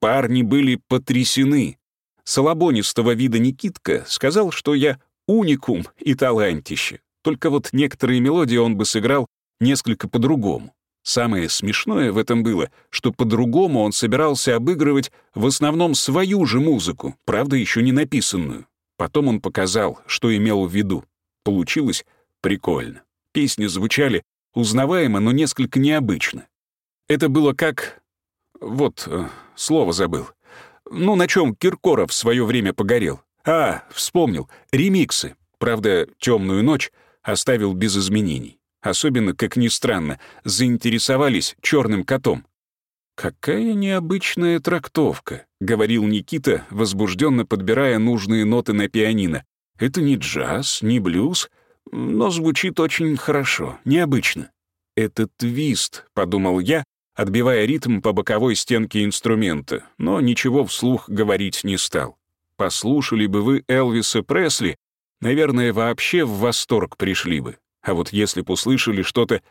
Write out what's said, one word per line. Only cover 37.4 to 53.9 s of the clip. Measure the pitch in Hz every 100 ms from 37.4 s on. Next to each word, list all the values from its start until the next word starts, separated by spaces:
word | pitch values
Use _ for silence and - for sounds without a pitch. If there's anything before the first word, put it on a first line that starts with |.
| - 120 101
без | 92 107 98
изменений. | 95 107 98 67 57 - _ _
Особенно, | 104 - 156 123 101
как | 90 87 123
ни | 117
странно, | - - 98 76 67 - -
заинтересовались | 110 95 123 117 120 113 - 135 143 98 - -
«Чёрным | - 147 113 104
котом». | - - 120 71 - _ _ _ _ _ _ -
«Какая | 85 - - 190 226
необычная | 208 196 185 165 190 - - 175 165
трактовка», — | 165 175 - - 127 69 - 127 - -
говорил | 95 110 107 117
Никита, | 104 104 - 160 135 90 -
возбуждённо | 101 110 98 104 92 151 123 -
подбирая | 107 95 113 139 110
нужные | 117 117 98 110
ноты | 107 120 -
на | 104 101
пианино. | 110 107 110 90 69 - _ _ -
«Это | 127 180
не | 147 135
джаз, | - - 123 131 - -
не | 107 120
блюз, | 92 85 139 180 - _ _ _ -
но | 117 123 220 214
звучит | 165 160 139 190 170
очень | 160 - 160 139
хорошо, | - 143 131 - 69 -
необычно». | 127